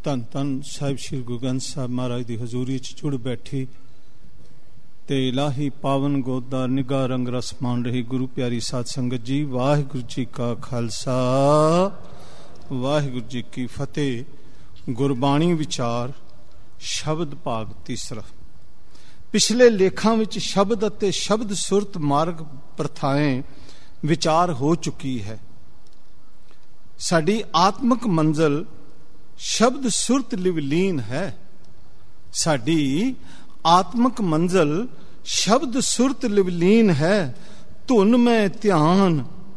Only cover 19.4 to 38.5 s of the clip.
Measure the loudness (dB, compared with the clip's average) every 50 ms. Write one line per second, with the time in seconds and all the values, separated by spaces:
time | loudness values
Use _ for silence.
19.4 | 2 4 8 8 8 8 10 8 4 4 2 2 2 4 4 4 2 0 -2 -4
20.4 | -4 0 2 2 4 4 2 0 0 -2 0 0 0 0 0 0 0 0 0 0
21.4 | 0 -2 -2 -2 0 2 2 2 2 0 -4 -2 0 2 2 2 2 0 -2 -4
22.4 | -6 -6 -6 -6 -6 -6 -4 -2 -2 -2 -2 0 0 2 2 4 4 2 2 0
23.4 | -2 -4 -6 -6 -6 -6 -6 -6 -6 -6 -6 -4 0 0 2 2 2 4 4 4
24.4 | 4 2 2 0 2 2 2 2 0 -4 -4 -4 -4 -4 -4 -4 -4 -4 -6 -6
25.4 | -6 -6 -6 -6 -6 -6 -6 -6 -6 -6 -6 -6 -6 -6 -6 -6 -6 -6 -6 -6
26.4 | -6 -6 -6 -6 -6 -6 -6 -6 -6 -6 -6 -6 -2 2 2 2 4 4 0 0
27.4 | -2 -2 2 4 4 4 2 2 2 2 2 2 2 2 2 4 4 4 4 4
28.4 | 4 2 2 0 -2 -6 -8 -8 -8 -8 -6 -6 -6 -6 -6 -6 -6 -6 -6 -6
29.4 | -4 -4 2 4 4 4 4 2 -2 0 0 0 2 2 2 2 2 -2 -4 0
30.4 | 0 0 0 0 0 0 2 2 2 2 0 -2 -2 -2 -2 -2 -2 -4 -6 -6
31.4 | -6 -6 -6 -6 -6 -6 -6 -6 -6 -6 -6 -6 -6 -6 -6 -6 -6 -4 -4 -2
32.4 | 2 2 2 2 2 2 2 2 2 2 2 2 2 0 -2 -4 -6 -6 -8 -8
33.4 | -6 -8 -8 0 4 6 6 6 6 2 2 2 2 2 2 0 0 2 4 2
34.4 | 2 4 4 4 4 4 2 0 -2 -4 -6 -8 -8 -6 -6 -6 -6 -2 -2 0
35.4 | 4 4 4 4 4 0 -2 0 0 0 2 2 2 2 2 0 -2 2 2 4
36.4 | 2 2 2 4 6 6 8 8 8 6 6 4 4 4 4 2 2 -2 -4 -6
37.4 | -6 -6 -6 -6 -6 -8 -6 -6 0 2 4 6 6 6 6 6 6 6 4 4
38.4 | 4 2